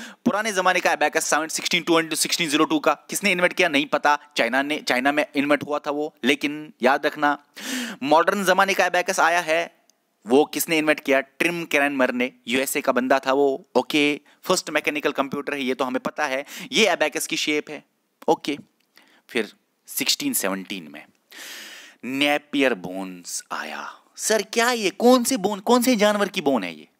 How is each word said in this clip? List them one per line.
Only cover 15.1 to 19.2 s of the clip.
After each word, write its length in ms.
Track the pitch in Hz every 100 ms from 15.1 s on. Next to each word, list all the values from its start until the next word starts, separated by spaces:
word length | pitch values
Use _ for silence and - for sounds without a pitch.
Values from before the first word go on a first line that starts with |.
कंप्यूटर 420 | 143 143 143 139
है, 80 | 143
ये 120 | 127
तो 100 | 127
हमें 160 | 131 127
पता 260 | 151 - 147
है। 180 | 131 143 - 185
ये 140 | 202 208
अबेकस 400 | 160 151 160 -
की 100 | 156
शेप 340 | - 151 -
है। 140 | 143 _ _ _ _ -
ओके, 300 | - - 143 - _ _ _ _ _